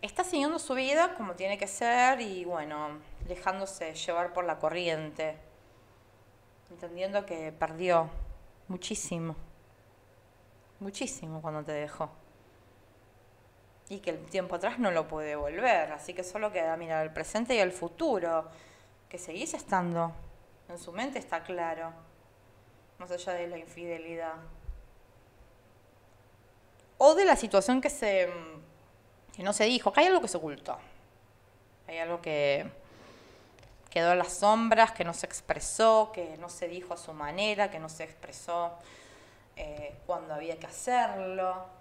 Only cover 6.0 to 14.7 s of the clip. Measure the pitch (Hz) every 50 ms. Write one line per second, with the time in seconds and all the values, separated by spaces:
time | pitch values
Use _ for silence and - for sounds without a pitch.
6 | - - - - - - - - - - - - - - 175 170 180 170 170 175
7 | 185 190 202 202 196 196 180 160 160 156 156 160 170 156 156 160 185 180 175 165
8 | 165 156 - - - - - - - - - - - - 185 180 - - 220 208
9 | - - 180 170 165 165 160 - - - - - - - - _ - - - -
10 | - - - - _ - _ - - - - - _ - - - 202 196 196 -
11 | 269 262 - - - 160 160 160 156 160 151 151 151 151 156 147 147 151 151 -
12 | 160 151 - - - - - - - - - - - - - - - - _ -
13 | - - _ - - - - - - - _ - _ - - - _ - 190 196
14 | - 180 160 160 160 - - 196 180 180 180 170 175 208